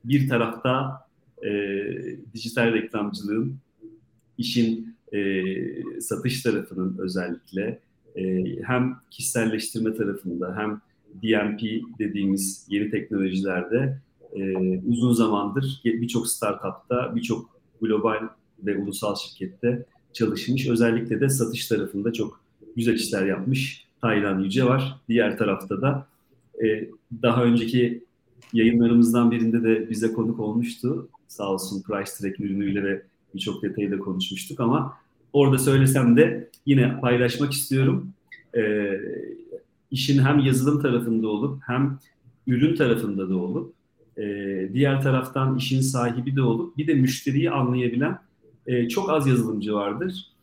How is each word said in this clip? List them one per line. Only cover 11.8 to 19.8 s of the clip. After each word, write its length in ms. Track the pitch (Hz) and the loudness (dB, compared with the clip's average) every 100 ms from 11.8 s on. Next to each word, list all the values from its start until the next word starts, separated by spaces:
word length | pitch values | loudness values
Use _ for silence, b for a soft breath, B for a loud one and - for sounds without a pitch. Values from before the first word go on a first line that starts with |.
| - - | -8 -6
dediğimiz 680 | 104 101 98 98 - - - | -4 0 0 0 -2 -8 -4
yeni 220 | 101 104 | -2 0
teknolojilerde, 1080 | 107 - 101 95 95 95 90 87 120 135 135 _ _ - 98 | -4 -2 -2 0 0 -2 -2 0 0 0 -4 _ _ -14 -6
e, 220 | 95 92 92 92 | -4 0 0 0
uzun 360 | 92 120 123 | 0 2 4
zamandır 680 | 117 107 104 101 117 135 - 117 | 4 2 0 -2 -4 -4 -4 -2
ge-, 160 | 117 | -2
birçok 260 | 117 - - | -2 -2 -4
startupta, 880 | - 104 98 95 - _ 123 127 113 | -4 -4 -4 -8 -10 _ -4 -2 -4
birçok 420 | 113 113 - _ _ _ | -2 -4 -6 _ _ _
global 460 | 113 107 110 107 110 - _ _ | 0 2 2 -2 -6 -14 _ _
ve 140 | 98 98 | -4 -4
ulusal 380 | 98 98 104 98 | -4 -4 -4 -4
şirkette 680 | - - 95 - 120 120 | -10 -10 -12 -4 -2 -2